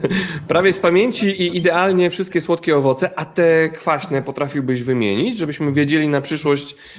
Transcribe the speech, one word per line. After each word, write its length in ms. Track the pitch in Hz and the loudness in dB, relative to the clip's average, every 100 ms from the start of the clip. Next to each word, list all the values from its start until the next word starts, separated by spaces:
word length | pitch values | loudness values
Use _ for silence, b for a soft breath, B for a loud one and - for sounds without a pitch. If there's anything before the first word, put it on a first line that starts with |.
| - | 0
<laughs> 400 | 190 185 151 147 | -2 -4 -8 -2
prawie 240 | 165 190 | 2 2
z 60 | 185 | 2
pamięci 480 | 175 180 240 - 202 | 2 2 2 2 0
i 300 | 190 175 180 | 0 -2 0
idealnie 540 | 170 165 190 185 180 | 2 2 2 2 2
wszystkie 300 | 175 190 170 | 0 -4 -4
słodkie 360 | - 170 165 147 | 0 -2 2 2
owoce, 340 | 135 131 185 - | 2 0 -2 -4
a 80 | |
te 440 | 156 - 165 160 160 | -6 2 4 4 2
kwaśne 540 | 160 - 147 - 135 | -2 -2 -2 -2 -4
potrafiłbyś 600 | 135 143 143 143 127 123 | -4 -6 -4 -4 -2 -2
wymienić, 560 | 120 123 107 101 202 226 | -2 0 0 0 -2 -2
żebyśmy 340 | 156 143 147 | -6 -2 -2
wiedzieli 360 | 143 143 156 151 | 0 2 2 2
na 120 | 143 | 0
przyszłość, 560 | 143 156 151 143 143 B B | -2 -4 0 0 -2 B B